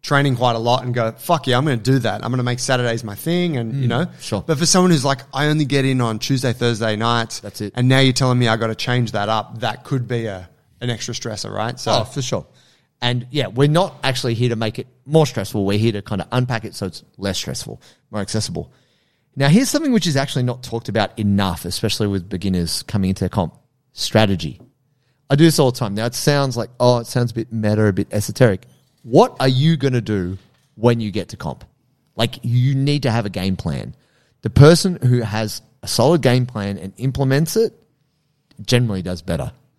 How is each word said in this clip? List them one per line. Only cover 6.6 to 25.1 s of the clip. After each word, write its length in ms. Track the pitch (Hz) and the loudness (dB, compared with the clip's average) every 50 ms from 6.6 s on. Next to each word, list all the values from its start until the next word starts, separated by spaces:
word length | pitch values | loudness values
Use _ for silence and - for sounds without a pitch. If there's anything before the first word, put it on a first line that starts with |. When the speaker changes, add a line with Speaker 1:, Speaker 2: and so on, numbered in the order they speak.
| 123 117 117 107 117 110 110 104 | 0 -2 0 0 -2 -2 -2 0
Speaker 1:
nights," 420 | 113 117 117 117 113 110 - - | 0 0 0 0 -2 -4 -8 -12
Speaker 2:
That's 220 | - 104 - - | -14 -14 -10 -8
it. 100 | 104 101 - | -10 -8 -2
Speaker 1:
and 120 | - 123 127 | 0 4 4
now 120 | 131 131 | 6 6
you're 120 | 135 131 127 | 6 4 4
telling 260 | 127 139 127 123 123 | 2 2 2 2 2
me 80 | 123 113 | 2 2
I 80 | 110 113 | 2 0
gotta 180 | 113 110 110 | -2 -4 -4
change 360 | - - - 123 123 120 107 - | -4 -4 -2 0 0 0 -2 -2
that 160 | 107 101 104 | -4 -2 0
up, 300 | 110 110 104 - - 117 | -2 -2 -2 -6 -10 -6
that 240 | 110 117 104 - - | -6 -6 -6 -8 -8
could 220 | - 143 131 123 104 | -4 -4 -4 -4 -4
be 160 | 123 117 113 | -4 -4 -4
a, 240 | 110 98 92 90 - _ _ _ _ _ _ | -6 -8 -10 -12 -16 _ _ _ _ _ _
an 80 | - 123 | -6 -6
extra 240 | 120 107 - - 117 | -6 -6 -6 -8 -8
stressor, 400 | - - 120 107 104 - 107 101 | -8 -8 -8 -8 -8 -10 -8 -6
right? 260 | 101 107 117 - - | -6 -6 -6 -6 -6
So 200 | - - 110 123 | -2 0 0 0
Speaker 2:
Oh, 20 | 107 | 0
for 180 | - - 143 | -2 -6 -8
sure. 240 | 131 - - 95 - _ _ _ _ _ _ _ _ _ _ _ | -6 -4 -4 -6 -6 _ _ _ _ _ _ _ _ _ _ _
And 260 | - 120 123 123 117 123 | -2 -2 -2 -2 -4 -4
yeah, 160 | 123 147 127 95 | -4 -4 -4 -4
we're 200 | 98 123 139 147 | 0 2 2 4
not 280 | 151 170 190 180 - - | 4 2 0 0 -4 -4
actually 320 | - 131 131 127 - 127 117 | -4 -2 -2 -2 -2 -2 -2
here 140 | 107 123 123 | 0 0 -2
to 60 | 117 | 0
make 240 | 110 113 110 107 - | -2 -4 -6 -6 -8
it 80 | - _ _ _ _ | -14 _ _ _ _
more 200 | 135 147 160 156 | 2 4 4 4
stressful. 400 | - - 113 101 - - 107 98 | 4 0 -6 -8 -4 -2 -2 0
We're 120 | 98 101 104 | 2 2 2
here 140 | 110 117 | 2 0
to 100 | 104 101 | 0 -2
kinda 240 | 95 - 107 95 87 - | -6 -6 -6 -6 -6 -2
unpack 320 | - 127 127 123 127 113 - | -2 -2 0 0 -2 -6 -6
it 100 | 104 - | -8 -10
so 120 | - 104 | -6 -8
it's 180 | 92 - - - _ _ - | -8 -8 -10 -20 _ _ -6
less 200 | 95 98 92 - | -4 -4 -4 -4
stressful, 440 | - - 65 - - - 55 - _ - _ _ _ _ | -6 -8 -8 -10 -10 -12 -14 -16 _ -20 _ _ _ _
more 100 | - 107 | -8 -8
accessible. 500 | 98 - - 113 104 - 87 82 80 - _ _ _ _ _ _ _ _ _ _ _ _ _ | -8 -4 -4 -4 -4 -4 -6 -8 -8 -10 _ _ _ _ _ _ _ _ _ _ _ _ _
Now, 140 | 135 139 139 | 0 2 6
here's 200 | 151 214 269 - | 6 6 4 4
something 220 | - 294 320 294 | 0 0 0 2
which 160 | 247 220 - 175 | 0 2 0 0
is 80 | 143 | 0
actually 280 | 135 135 135 - 147 127 | 0 -2 -2 -2 -2 -2
not 200 | 123 117 - - | -2 -4 -6 -10
talked 240 | - - 117 - - | -8 -8 -8 -6 -2
about 300 | 101 113 104 - - - | -2 0 -2 -2 -2 -2
enough, 460 | 107 101 101 98 101 95 90 - - | 0 2 2 2 2 0 -2 -4 -8
especially 420 | 87 - - - 110 - - 110 104 | -8 -6 -4 -2 -2 -2 0 -2 0
with 220 | 98 98 85 101 | -2 -2 -4 -6
beginners 520 | - 92 85 101 92 90 85 82 - - - | -10 -6 -4 -2 0 0 -2 -2 -4 -8 -8
coming 260 | - - 101 95 92 | -4 -4 0 0 0
into 120 | 95 - | 0 0
their 80 | 95 90 | -2 -2
comp. 260 | - - 90 80 - _ _ _ _ _ _ _ | 0 -2 -2 -2 -6 _ _ _ _ _ _ _
Strategy. 680 | _ - - - - 107 113 101 98 87 - 76 - - - _ _ _ _ _ _ _ _ _ | _ -8 -8 0 4 4 4 4 2 -2 -4 -8 -10 -12 -20 _ _ _ _ _ _ _ _ _